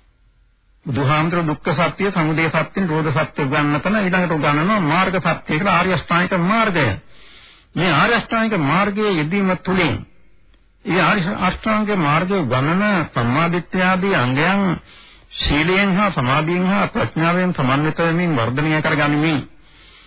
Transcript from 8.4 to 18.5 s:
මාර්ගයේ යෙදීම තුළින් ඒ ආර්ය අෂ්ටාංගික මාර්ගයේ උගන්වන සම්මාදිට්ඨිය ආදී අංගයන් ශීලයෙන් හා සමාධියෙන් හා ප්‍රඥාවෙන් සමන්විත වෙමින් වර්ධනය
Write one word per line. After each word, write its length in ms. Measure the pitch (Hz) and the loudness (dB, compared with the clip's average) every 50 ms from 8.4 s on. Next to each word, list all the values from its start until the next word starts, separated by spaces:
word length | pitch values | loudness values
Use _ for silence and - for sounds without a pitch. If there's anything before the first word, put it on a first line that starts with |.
| 220 220 214 175 | 0 0 0 0
මාර්ගයේ 540 | 143 139 160 185 202 208 196 214 214 208 185 | 0 0 2 2 0 0 0 0 0 0 0
යෙදීම 420 | 156 147 156 196 202 196 185 185 180 | 0 -2 -2 -2 0 0 0 -2 -2
තුළින් 360 | - 185 190 185 170 131 - 110 - - - - - - - - - - - - - _ _ _ - | -2 -2 0 0 0 0 -2 -4 -8 -14 -20 -20 -20 -20 -20 -20 -20 -20 -20 -20 -20 _ _ _ -4
ඒ 160 | - 165 190 | -2 0 2
ආර්ය 200 | 190 185 208 202 160 196 208 - | 2 2 0 0 -2 -2 -2 -2
අෂ්ටාංගික 540 | 185 185 - - - 220 214 208 214 202 208 185 | -2 -2 -2 -2 -2 -2 -2 0 0 0 0 0
මාර්ගයේ 420 | 151 143 147 165 180 185 202 190 | 0 0 0 0 0 0 -2 -2
උගන්වන 420 | 151 113 127 127 139 156 175 190 208 208 196 170 143 - | 0 0 0 0 0 0 0 0 0 0 0 0 -2 -2
සම්මාදිට්ඨිය 760 | - 131 113 120 127 156 170 170 170 175 - - - 185 185 | -4 -2 -2 0 0 0 0 0 0 -2 -4 -4 -2 0 2
ආදී 320 | 185 190 185 190 196 190 | 2 2 2 0 0 0
අංගයන් 460 | 143 123 127 131 139 160 180 196 202 196 180 156 - - - - - - - - - - - - | 0 0 0 0 2 2 2 2 2 2 0 -2 -4 -6 -14 -20 -20 -20 -20 -20 -20 -20 -12 -8
ශීලයෙන් 600 | - - - 143 147 160 180 185 196 202 196 175 | -4 -2 0 2 2 2 2 2 2 2 2 2
හා 160 | 196 208 196 | 2 2 0
සමාධියෙන් 560 | - 147 123 123 139 156 156 165 175 180 185 | 0 0 0 0 0 0 0 0 0 0 2
හා 180 | 185 202 202 180 | 2 2 0 0
ප්‍රඥාවෙන් 640 | 147 - 233 - 113 - 156 160 170 175 180 185 185 160 | -2 -2 -2 -4 -2 -2 0 0 2 2 0 0 0 0
සමන්විත 440 | - 131 127 135 147 151 156 - - | 0 0 0 2 2 0 0 0 0
වෙමින් 320 | 165 165 165 175 180 170 147 | 0 0 0 0 0 0 0
වර්ධනය 440 | 117 113 120 | 0 0 0